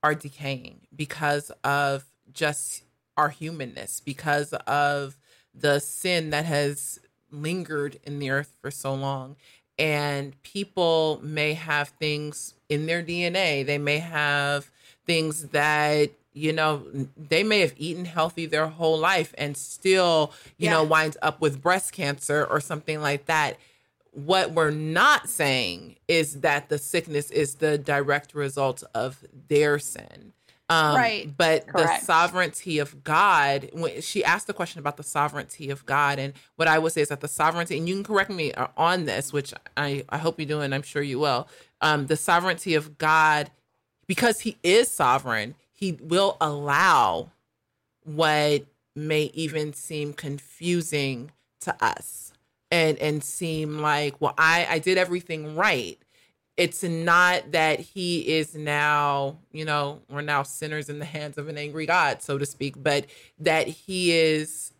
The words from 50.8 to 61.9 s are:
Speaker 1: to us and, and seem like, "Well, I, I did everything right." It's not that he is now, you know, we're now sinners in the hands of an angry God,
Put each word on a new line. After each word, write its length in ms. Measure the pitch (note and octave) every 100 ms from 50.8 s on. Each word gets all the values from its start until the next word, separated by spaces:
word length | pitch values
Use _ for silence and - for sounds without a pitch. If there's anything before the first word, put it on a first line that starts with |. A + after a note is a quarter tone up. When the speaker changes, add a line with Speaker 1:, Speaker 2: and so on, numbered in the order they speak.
| D#3+ D3 C#3 B2 C#3 _ _ _
Speaker 1:
to 140 | - -
us 480 | G#2+ - - - - _ _ _ _
and, 260 | F3 D#3+ D3+
and 240 | D3+ D3+
seem 560 | - - E3 D#3+ D3+ D3+
like, 420 | D3+ D3 D3 C3+
"Well, 140 | D3+ -
I, 300 | D#3+ E3+ F3
I 80 | E3
did 220 | E3 F#3
everything 560 | F3+ F3+ F3 D#3+ D3+ D#3
right." 420 | G#3 D3 F#2+ - _ _ _ _ _ -
It's 260 | E3+ -
not 680 | F3+ E3 E3+ E3+ F3+ F3+ -
that 260 | E3 D#3 D3+
he 480 | E3 G3 F3 E3+ -
is 260 | D#3+ D3+
now, 840 | D3+ D3+ D3 D3 D3 D3 C#3 C#3 D#3+ _
you 100 | D#3
know, 380 | D#3 D3 C#3+ D3+ _
we're 100 | C#3+
now 240 | D3 D3
sinners 460 | C#3+ - D3+ D3+ C#3+
in 100 | D3
the 60 | D3
hands 320 | D3+ D3 C#3+
of 100 | D3
an 100 | D3
angry 280 | D3 D3+
God, 360 | D#3